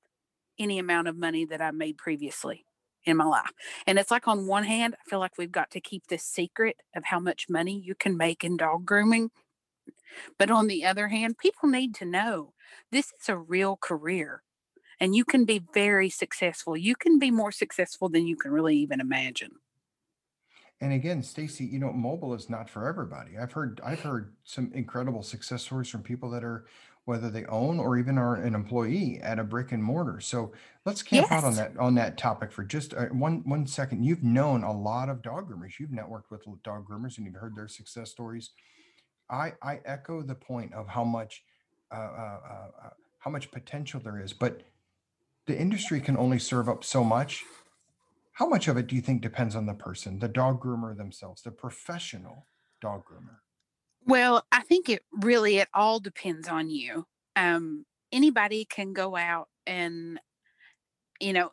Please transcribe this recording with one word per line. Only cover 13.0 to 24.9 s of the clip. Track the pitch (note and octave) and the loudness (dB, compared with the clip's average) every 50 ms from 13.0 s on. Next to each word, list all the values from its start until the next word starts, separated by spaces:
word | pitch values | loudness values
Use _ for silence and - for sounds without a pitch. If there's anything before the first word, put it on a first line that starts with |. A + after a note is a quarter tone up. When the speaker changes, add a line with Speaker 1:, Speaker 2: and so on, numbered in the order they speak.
| C#4+ - - - | 0 0 -6 -10
Speaker 1:
is | - - | -4 -4
a | G3+ | -4
real | F3 E3 E3 F3 F#3 G3 G3 G3 | -2 -2 0 2 2 2 2 0
career | - - - F3 D3+ D3+ D#3+ F#3 F3+ D#3 - B2+ - _ _ _ _ _ _ _ _ _ _ - - | -2 -2 -2 -2 -2 -2 -2 -2 -2 -2 -4 -8 -14 _ _ _ _ _ _ _ _ _ _ -4 0
and | F#3 F#3+ G3 | 2 6 6
you | A3+ A#3+ | 6 6
can | - - C4 A#3+ | 6 6 6 6
be | G#3 A3 G3+ E3+ - - | 6 4 2 0 0 2
very | G#3 G3+ G#3 G#3 F#3+ F#3+ F#3 | 4 6 6 6 6 4 2
successful. | - - F3+ - - - F#3 F3 E3 - - E3+ D#3+ | 0 -2 -4 -4 -2 -2 -2 -2 -2 -2 -6 -4 -4
You | D#3+ F3 A3 B3 | 0 2 0 2
can | - - E4+ E4 C#4+ | 4 6 6 8 8
be | C#4 C4 | 8 6
more | A#3 A3+ G#3+ G#3 | 4 4 2 0
successful | - - - - - - F3+ - - - F#3+ F3+ | 0 -2 -4 -4 0 -2 -2 -2 -2 -4 -2 2
than | D#3+ E3 E3+ | 2 2 2
you | E3 E3 | 2 0
can | D3+ - C#3 | -2 -2 0
really | C#3+ D#3 D#3+ D#3+ D3+ | 2 2 4 4 4
even | D3 D3 D3 C#3+ C3 | 4 2 2 -2 -2
imagine. | C3 B2+ C3+ C3 C3 B2+ B2 - A#2 - - _ _ _ _ _ _ _ _ _ _ _ _ _ _ _ _ _ _ _ _ _ _ _ _ - | -2 -2 -2 -2 -2 -2 -4 -8 -10 -10 -16 _ _ _ _ _ _ _ _ _ _ _ _ _ _ _ _ _ _ _ _ _ _ _ _ -6
Speaker 2:
And | C#3+ C#3 | -2 0
again, | C#3 C3 B2+ E3 F3+ D3 A#2+ | 0 0 0 0 -2 -4 -4
Stacy, | - - - D#3 D3+ - - C3 | -6 -8 -10 -10 -10 -8 -8 -8
you | A2 B2 C3+ | -6 -4 -4
know, | C#3 B2+ A2 | -4 -4 -2
mobile | B2+ A#2 A#2+ D#3 E3+ D#3+ C3 B2 | -2 -4 -4 -4 -6 -6 -6 -8
is | G#2+ - - | -8 -8 -8
not | A#2 A2 A2+ - | -8 -10 -10 -10
for | - A2 A2 | -10 -6 -6
everybody. | C#3 E3+ G#3+ A#2+ E2+ - C2 A#1 - F2 | -4 -4 -6 -8 -10 -10 -14 -16 -14 -12
I've | G#2+ A#2+ C3 - | -10 -10 -8 -6
heard, | D#3+ D3+ B2 G#2 - - | -6 -6 -6 -8 -8 -8
I've | B2 D#3 D#3 | -8 -8 -6
heard | - D3 C3 A#2 G2+ G2+ - _ _ | -6 -6 -6 -6 -6 -10 -16 _ _
some | - - - B2 A#2+ - | -12 -8 -6 -6 -6 -4
incredible | C#3 A#2 - | -6 -8 -6